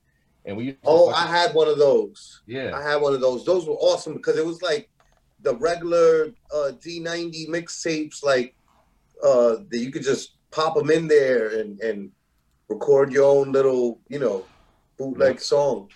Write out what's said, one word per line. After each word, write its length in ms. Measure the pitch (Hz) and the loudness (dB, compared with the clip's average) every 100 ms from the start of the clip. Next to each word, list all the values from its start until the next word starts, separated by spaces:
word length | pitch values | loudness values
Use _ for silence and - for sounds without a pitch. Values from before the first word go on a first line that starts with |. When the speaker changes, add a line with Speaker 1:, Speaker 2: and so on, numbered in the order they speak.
| _ _ _ _ 98 | _ _ _ _ -12
Speaker 1:
And 100 | 104 | -10
we 100 | 127 | -10
used 180 | 135 | -4
to 60 | 143 | 2
Speaker 2:
Oh, 220 | 165 170 | 6 6
Speaker 1:
fucking 160 | 156 170 | 4 0
Speaker 2:
I 80 | 175 | 0
had 200 | 175 156 | 2 2
one 120 | 156 | 2
of 120 | 143 | 4
those. 640 | 143 120 101 - - - - | 4 4 0 -10 -20 -20 -12
Speaker 1:
Yeah. 260 | 131 117 135 | -10 -8 -6
Speaker 2:
I 80 | |
had 140 | 147 147 | -4 0
one 180 | 143 135 | 0 0
of 60 | |
those. 220 | 131 120 | 0 0
Those 220 | 120 185 156 | -2 -2 -2
were 80 | |
awesome 400 | 143 165 175 160 | 0 0 0 -4
because 240 | 143 160 147 | -6 -4 -2
it 80 | 165 | -4
was, 160 | 165 | -6
like, 300 | 180 151 - _ _ _ _ _ | -4 -6 -8 _ _ _ _ _
the 140 | 139 120 | -4 -2
regular, 760 | 160 170 170 170 165 160 156 - _ | -4 -4 0 4 4 4 0 -8 _
uh, 180 | 151 143 131 | -6 -6 -8
D 200 | 165 170 | -12 -10
ninety 480 | 165 170 170 160 156 | -8 -8 -8 -10 -8
mixtapes, 760 | 170 170 - 165 156 151 - | -8 -8 -8 -6 -4 -6 -4
like, 320 | 139 131 123 _ _ _ _ _ _ - | 0 0 -2 _ _ _ _ _ _ -2
uh, 320 | 139 127 120 110 101 | 2 4 4 2 -4
that 100 | 117 | -8
you 120 | 127 | -6
could 120 | 147 | -4
just 340 | 131 120 - _ _ | -2 -2 -6 _ _
pop 260 | - 156 151 | -4 -2 0
'em 140 | 147 | 2
in 160 | 165 160 | 2 4
there 520 | 147 135 120 110 110 | 4 4 2 0 -4
and, 200 | 104 101 | -6 -6
and 300 | 113 104 95 _ _ _ _ _ - | -6 -6 -12 _ _ _ _ _ -12
record 420 | 107 143 139 139 | -4 2 4 4
your 120 | 135 139 | 4 4
own 260 | 143 135 | 4 2
little, 480 | 135 135 127 120 113 - | 2 2 0 -2 -6 -12
you 120 | 143 | -6
know, 260 | 120 98 - _ _ _ _ - | -4 -4 -10 _ _ _ _ -12
bootleg 380 | 135 123 135 123 | -10 0 0 0
Speaker 1:
Yep. 60 | |
Speaker 2:
song. 480 | - 143 143 107 98 | -2 0 0 -4 -10